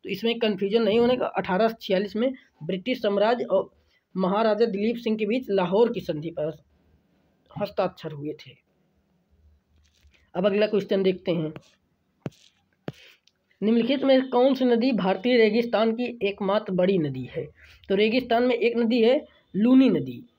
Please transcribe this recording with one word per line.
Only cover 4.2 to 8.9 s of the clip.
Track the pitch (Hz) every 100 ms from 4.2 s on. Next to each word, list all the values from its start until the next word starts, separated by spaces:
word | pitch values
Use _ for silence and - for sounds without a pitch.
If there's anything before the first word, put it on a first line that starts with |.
| 185 202 226 208 226
दिलीप | 190 214 233
सिंह | 233 220
के | 208
बीच | 254 262
लाहौर | 196 175 196 233
की | 185
संधि | - 156 160
पर | 160 151 156 _ _ _ _ _ _ _ _ _ -
हस्ताक्षर | 202 - 185 - 160
हुए | 147 147
थे। | - 135 - _ _ _